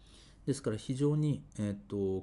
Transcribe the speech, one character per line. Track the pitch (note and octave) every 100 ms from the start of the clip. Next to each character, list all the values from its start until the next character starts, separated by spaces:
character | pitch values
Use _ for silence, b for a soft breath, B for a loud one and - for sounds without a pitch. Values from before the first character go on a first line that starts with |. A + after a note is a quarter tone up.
| B B B B -
で |
す | B2+
か | B2
ら | G#2+
非 | - C3
常 | C#3+ D3+
に、 | D3+ B2+ - -
え | G#2
ー | G2+
っ | -
と、 | G2+ G2 F#2+